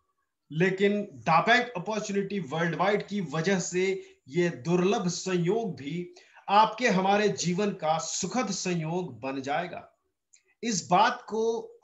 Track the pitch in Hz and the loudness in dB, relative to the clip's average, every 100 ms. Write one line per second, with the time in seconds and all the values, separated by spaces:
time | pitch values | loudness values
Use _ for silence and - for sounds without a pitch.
0 | _ _ _ _ - 151 185 185 202 208 | _ _ _ _ -8 0 0 2 0 0
1 | - 123 - 160 170 240 240 180 185 214 | -4 -6 2 4 6 4 2 -6 -6 -6
2 | 202 196 170 202 135 160 170 156 190 208 | -4 -4 -4 -6 -4 -2 -2 0 2 0
3 | - 202 160 160 160 190 - 180 190 190 | -2 -6 -4 -2 0 0 0 0 0 -2
4 | - - - 156 175 - 165 180 185 226 | -8 -20 -4 0 0 0 0 2 4 2
5 | 180 - 185 180 170 226 220 127 139 170 | 0 -2 -2 0 2 0 -2 -6 -8 -6
6 | 175 - _ - - 202 220 - 247 185 | -8 -14 _ -12 2 6 6 4 2 4
7 | 190 208 208 - 165 180 208 180 156 160 | 4 4 2 0 -2 0 0 0 0 0
8 | - - 180 226 208 185 190 175 156 180 | -2 -6 -4 -2 -2 -4 -2 -2 -2 -4
9 | 185 110 131 139 135 151 175 - - _ | -6 -8 -8 -6 -4 -4 -4 -10 -16 _
10 | _ _ _ _ _ - 233 190 - 180 | _ _ _ _ _ -8 -4 -4 2 4
11 | 233 240 - 220 226 226 - - | 4 2 -6 -2 -2 -2 -8 -16